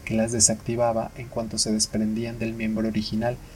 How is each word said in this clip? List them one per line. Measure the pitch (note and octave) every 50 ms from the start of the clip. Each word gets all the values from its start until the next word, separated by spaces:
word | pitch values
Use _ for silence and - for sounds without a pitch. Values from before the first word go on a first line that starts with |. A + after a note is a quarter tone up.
| -
que | - A2+
las | A2 A2 A2+
desactivaba | A#2+ A2+ - - A2 - - - A#2 A#2 A#2+ A#2 A2+ A2+ A#2 - - -
en | A#2+ A#2
cuanto | - A#2+ A2+ G#2+ A2 A2
se | - A2+
desprendían | G#2+ G#2+ G#2+ - - A2 A2 G#2+ A2 A2+ A#2 A#2 A#2 A#2
del | A#2 A2+ A2+
miembro | A2+ A2+ A2 A2 A2 A2 A2
original, | G#2 G#2+ G#2 - - A2 A#2 A#2+ B2 - - - -